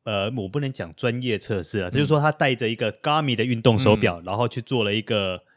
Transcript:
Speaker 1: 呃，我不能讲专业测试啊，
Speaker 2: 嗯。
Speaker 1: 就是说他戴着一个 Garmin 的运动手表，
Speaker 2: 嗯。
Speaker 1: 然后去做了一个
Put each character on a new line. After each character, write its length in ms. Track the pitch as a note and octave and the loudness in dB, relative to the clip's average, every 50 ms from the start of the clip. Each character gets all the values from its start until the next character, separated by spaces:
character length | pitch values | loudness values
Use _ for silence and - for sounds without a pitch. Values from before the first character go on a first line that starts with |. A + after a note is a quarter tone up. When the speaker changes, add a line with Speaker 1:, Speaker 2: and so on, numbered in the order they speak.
| - | -8
Speaker 1:
呃， 260 | A#2 G#2+ G2 G2 A2 C3 | -4 -2 -2 -2 -2 -4
我 140 | B2 G2 F#2 | -6 -6 -6
不 100 | G2 D3 | -6 -6
能 120 | C#3+ C3+ | -6 -6
讲 200 | B2+ - F#2 E2 D#2 | -8 -8 -10 -10 -8
专 200 | - - B2 A#2 B2 | -4 -2 -2 -2 -2
业 160 | B2+ B2 A2 | -2 -4 -4
测 240 | G2 - - G#2+ F#2+ | -4 -4 -4 -4 -4
试 180 | E2 - - G#2 | -4 -4 -4 -4
啊， 100 | F#2 F2+ | -2 -2
Speaker 2:
嗯。 20 | |
Speaker 1:
就 80 | G#2 C3+ | 0 0
是 80 | D3 | 2
说 120 | C#3 D#3 D3 | 2 4 4
他 120 | C#3+ D#3 | 4 2
戴 240 | D3 - D3+ C#3 C3 | 2 2 2 2 2
着 120 | A#2 B2 | 0 0
一 80 | A2+ A2+ | -2 -2
个 160 | G#2+ A#2+ G#2+ G#2 | -2 -2 -4 -4
Garmin 420 | - - D3 D3 D#3 D#3 C#3 A#2+ | -4 -2 0 0 0 0 0 0
的 80 | G#2+ A2+ | 0 0
运 180 | B2+ B2 A2+ | 0 0 2
动 160 | A2+ B2+ A2+ | 4 6 6
手 180 | G#2 - G#2 G#2 | 6 6 6 4
表， 240 | G#2+ G#2+ G2+ F2 E2+ | 6 4 0 0 -2
Speaker 2:
嗯。 20 | E2+ | -6
Speaker 1:
然 100 | F2+ G2 | -4 -2
后 120 | G#2+ A#2+ | -2 -2
去 120 | A2+ - B2 A2+ | -2 -4 -6 -6
做 200 | - C3+ A#2+ G#2+ | -2 -2 0 0
了 80 | G2+ | 0
一 120 | G2+ A2 G#2 | -2 -2 -2
个 360 | - A#2 G#2 G2 F#2 F2+ F2 _ _ _ | -2 -2 -2 -2 -4 -6 -8 _ _ _